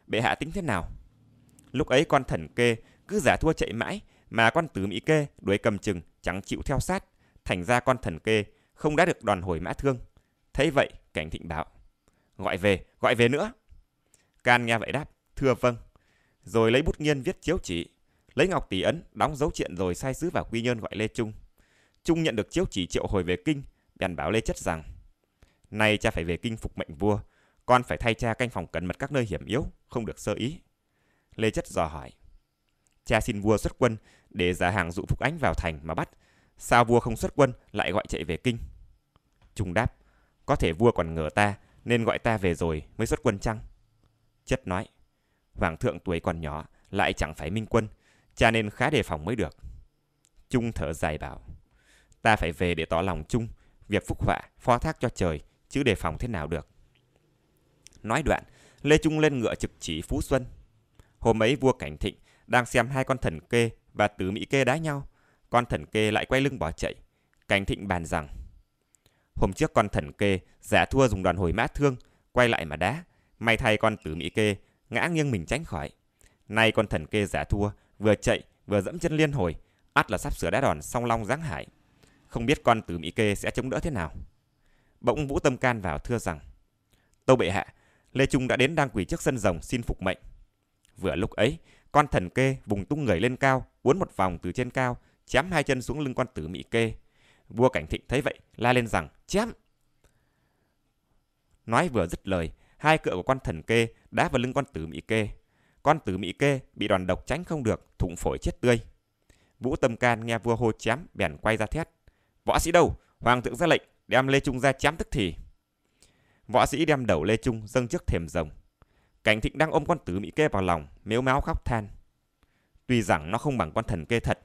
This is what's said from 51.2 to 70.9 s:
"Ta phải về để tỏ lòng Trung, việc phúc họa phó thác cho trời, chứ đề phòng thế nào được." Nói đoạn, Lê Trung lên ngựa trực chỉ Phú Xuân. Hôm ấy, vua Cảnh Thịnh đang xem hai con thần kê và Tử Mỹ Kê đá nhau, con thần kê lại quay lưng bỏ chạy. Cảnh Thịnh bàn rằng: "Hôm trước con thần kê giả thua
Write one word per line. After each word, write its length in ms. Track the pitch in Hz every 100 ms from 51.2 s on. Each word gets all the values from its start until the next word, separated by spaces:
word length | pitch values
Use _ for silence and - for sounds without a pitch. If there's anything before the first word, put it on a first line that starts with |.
| 71 - - - _ _ _ _ _ _
"Ta 140 | 113 107
phải 160 | 82
về 220 | 82 90
để 100 | 82
tỏ 180 | 80 82
lòng 220 | 95 82 78
Trung, 200 | 123 113 - _ _ -
việc 180 | 101 -
phúc 180 | 160
họa 160 | - - - _
phó 200 | - 120
thác 220 | 160 -
cho 80 | 120
trời, 340 | - 92 76 - _ _
chứ 140 | 131
đề 120 | 135
phòng 240 | 92 85 78
thế 100 | 120
nào 180 | 98 76
được." 220 | 80 - _ _ _ _ _ _ _ _ _ _ _ - -
Nói 200 | 104 123
đoạn, 220 | 127 90 - - - _
Lê 160 | 143 151
Trung 200 | 151 156
lên 200 | 156 135
ngựa 160 | 107
trực 160 | - 110 -
chỉ 220 | - 80
Phú 180 | - 135
Xuân. 240 | - 131 127 - - _ _ _ _ -
Hôm 240 | 117 110
ấy, 140 | 110 143
vua 160 | 131
Cảnh 240 | - 71 76
Thịnh 180 | 101 - _ _ -
đang 200 | 120 120
xem 220 | 127 117
hai 160 | 135
con 140 | 131 131
thần 220 | 117 80
kê 300 | - 120 117 - _
và 160 | - 104
Tử 220 | - 92
Mỹ 140 | 104
Kê 200 | 98 139
đá 120 | 123 151
nhau, 320 | 160 143 139 _ _ _ -
con 160 | 120 120
thần 200 | 98 73
kê 240 | 107 107
lại 160 | 104 -
quay 140 | 131
lưng 180 | 139 135
bỏ 140 | 80
chạy. 220 | - 78 - - _ _ _ -
Cảnh 160 | 101
Thịnh 240 | 98 85 98
bàn 180 | 87 80
rằng: 220 | 85 73 - - - _ _ _ _ _ _ _
"Hôm 180 | - 101
trước 200 | 92 151
con 140 | 131 104
thần 240 | 104 73
kê 280 | - 101 92 - _
giả 240 | - 98
thua 240 | 85